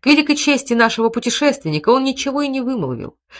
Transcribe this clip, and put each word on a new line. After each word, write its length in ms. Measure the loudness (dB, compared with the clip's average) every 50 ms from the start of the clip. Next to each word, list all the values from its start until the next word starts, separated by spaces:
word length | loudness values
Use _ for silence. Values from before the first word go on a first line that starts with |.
к 60 | 2
великой 300 | 4 4 4 4 2 0
чести 380 | 0 2 0 0 0 0 -2 2
нашего 340 | 2 2 2 2 0 0 0
путешественника, 800 | 0 -2 -4 -4 -2 0 0 0 0 0 -4 -4 -4 0 2 2
он 160 | 2 4 2
ничего 380 | -2 -4 -4 -6 -4 -2 -2
и 60 | -2 -2
не 120 | -4 -4
вымолвил, 560 | -4 -4 -4 -4 -4 -4 -6 -8 -10 -14 -16 _ _ _ -20